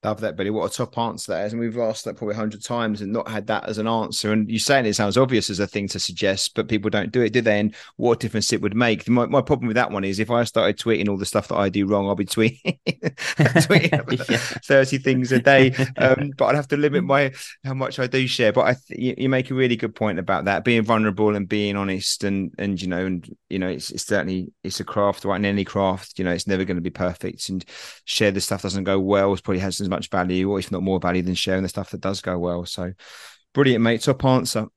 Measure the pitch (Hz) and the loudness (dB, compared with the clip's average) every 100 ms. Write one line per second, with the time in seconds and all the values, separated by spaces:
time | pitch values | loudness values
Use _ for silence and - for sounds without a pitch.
0 | 107 104 110 82 98 107 90 - 123 - | -4 -2 -4 -4 -2 -2 -4 -4 -6 -4
1 | 117 - - 87 104 117 117 113 113 110 | -4 -4 -6 -4 -4 -4 -6 -2 -4 -4
2 | - 104 110 104 107 104 - 120 113 101 | -8 -8 -6 -4 -4 -6 -6 -2 -2 -2
3 | 101 110 - 110 104 107 - 107 110 113 | -4 -4 -4 -6 -2 -2 -2 -4 -2 0
4 | 107 - 107 107 104 110 - 139 117 101 | -2 -2 0 2 2 -2 4 4 4 2
5 | 104 101 131 120 - 95 101 104 101 98 | 2 4 4 2 0 -2 -2 -2 -4 -6
6 | - 90 101 95 - - 110 107 107 104 | -6 -2 0 0 -2 -4 -2 0 0 -2
7 | 104 127 113 117 113 104 107 - - _ | 0 0 2 2 2 4 2 -2 -20 _
8 | 120 117 113 110 - 107 101 104 120 104 | 2 2 0 -2 0 0 0 2 2 2
9 | - 123 120 139 127 143 123 110 123 101 | 2 2 4 2 2 0 0 -2 -2 -2
10 | 95 98 110 120 117 - 95 104 - 110 | -4 -4 0 0 0 2 0 0 0 0
11 | 107 98 95 110 - - 98 95 98 104 | 0 -2 -2 -2 -2 -2 0 0 0 2
12 | 98 98 98 - 110 131 - - - - | 0 -2 -2 0 0 0 -8 -6 -6 -4
13 | - - - - 151 175 - 196 180 147 | -6 -6 -10 0 2 4 4 4 4 0
14 | - 127 - 113 - - - 139 131 135 | -2 -4 -2 -2 -2 -10 4 4 4 0
15 | 135 127 123 127 123 139 131 127 131 - | 0 0 2 4 6 8 6 4 -2 2
16 | 131 131 143 139 120 143 139 147 147 139 | 2 4 0 0 2 2 0 0 2 0
17 | 135 139 139 135 - - 135 131 131 - | 2 2 2 -4 -16 -12 -8 -6 -6 -4
18 | 127 131 131 - 113 127 - 131 _ - | -2 0 0 2 4 4 2 0 _ -4
19 | 127 - 131 131 127 131 127 117 113 - | -4 0 0 0 0 0 2 2 -2 -2
20 | 107 92 87 92 85 95 - 117 110 113 | -2 -2 -2 0 0 0 2 2 4 2
21 | 107 98 107 104 95 107 104 101 98 95 | 2 2 2 2 -2 -2 0 -2 -2 -4
22 | - - 101 98 92 - 101 92 92 87 | -4 -4 -2 -2 -4 -4 -4 -2 -2 -4
23 | 95 92 - - _ 95 92 76 - - | -2 -4 -8 -20 _ -4 -4 -4 -8 -10
24 | - 104 80 92 90 _ 92 - 95 - | -2 -2 0 -4 -6 _ -10 -8 -6 0
25 | 101 98 98 95 101 101 95 104 98 90 | 0 0 -2 0 0 0 -2 0 0 0
26 | - - 92 87 - 95 92 90 85 - | -8 -6 -2 -2 -2 -2 0 -2 -4 -4
27 | 92 87 95 - - 95 - - - - | -4 -4 -10 -10 -8 -8 -8 -18 -18 -20
28 | - - 104 95 - 98 98 95 92 98 | -6 2 2 2 -4 -4 -4 -4 0 0
29 | 95 101 98 95 - 92 95 90 101 90 | 2 4 4 0 -2 -2 -2 -4 -4 -4
30 | - 95 90 92 95 101 90 95 92 95 | -4 -2 0 0 0 -2 2 2 4 2
31 | 87 90 90 90 - 92 95 - 98 101 | 2 0 0 -2 0 0 0 -4 -8 -6
32 | 95 98 - 90 87 87 87 - 90 92 | -6 -4 -4 -2 -2 -4 -6 -8 -8 -10
33 | - - - - _ - 139 120 113 117 | -18 -20 -20 -20 _ 2 4 6 4 2
34 | - 135 139 127 123 117 110 | 2 2 4 4 2 -2 -4